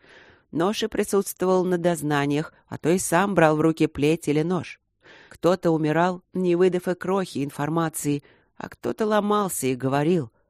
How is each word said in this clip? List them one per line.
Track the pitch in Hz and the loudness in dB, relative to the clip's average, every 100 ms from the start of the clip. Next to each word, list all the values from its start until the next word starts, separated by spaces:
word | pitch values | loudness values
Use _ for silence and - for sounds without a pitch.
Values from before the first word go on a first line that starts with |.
| _ - - _ - | _ -20 -20 _ -8
Ноши | 151 185 220 220 | -2 -2 -2 -4
присутствовал | - 208 202 - - 185 185 180 | -4 0 0 -2 -2 0 2 2
на | 175 | 0
дознаниях, | 175 165 147 147 143 143 160 _ - | 0 0 0 0 0 -2 -4 _ -14
а | 113 | -4
то | 147 | 0
и | 185 | 0
сам | - 165 202 | 2 0 2
брал | 170 156 156 | 4 4 4
в | |
руки | 160 160 151 | 2 2 0
плеть | - 147 165 - | 2 0 0 0
или | 147 | 0
нож. | 165 175 - - _ _ - - - | 0 -2 -6 -14 _ _ -20 -20 -20
Кто-то | - 165 185 170 | -2 0 2 2
умирал, | 160 156 170 180 180 _ | 0 2 2 0 -2 _
не | 185 180 170 | -4 0 4
выдав | 185 180 185 | 2 2 -4
и | |
крохи | 180 175 196 180 123 | -6 -2 -4 -4 -6
информации, | 143 - 147 165 160 - 147 143 - _ _ - | -8 -6 -4 -2 -2 -4 -4 -4 -6 _ _ -16
а | - | -16
кто-то | - - 240 | -8 -6 -2
ломался | 214 208 208 208 190 - 131 | 0 0 2 0 0 -2 -4
и | |
говорил. | 127 131 139 151 180 120 _ | -2 -2 0 2 0 -2 _